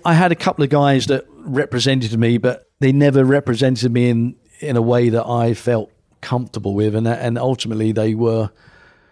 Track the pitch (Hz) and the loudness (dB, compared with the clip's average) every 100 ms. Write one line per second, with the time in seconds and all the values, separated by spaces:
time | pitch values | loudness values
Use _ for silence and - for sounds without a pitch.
0 | 170 165 180 165 - - 143 147 143 135 | 2 2 2 0 -2 -2 0 2 2 2
1 | 120 135 - - 170 131 147 120 131 131 | 0 -2 -4 -16 -6 -4 -2 -2 0 0
2 | 113 113 117 120 123 120 _ - 135 139 | 0 0 2 2 0 -4 _ -2 0 4
3 | 143 135 131 143 135 113 131 123 123 120 | 4 4 4 2 0 0 0 0 0 0
4 | 123 117 120 - _ - 151 120 113 123 | 2 0 -2 -6 _ -12 -4 0 2 2
5 | 120 113 113 120 117 110 123 117 107 _ | 2 0 -2 -2 -2 -2 -2 -2 -4 _
6 | _ _ - 127 123 117 98 101 107 107 | _ _ -6 -6 -6 -8 -4 -2 0 0
7 | 113 117 123 120 127 127 113 110 110 110 | -2 -2 -4 -2 -2 -4 -4 -2 -2 0
8 | 110 110 117 113 107 - _ _ _ _ | 0 0 0 0 -4 -8 _ _ _ _
9 | _ | _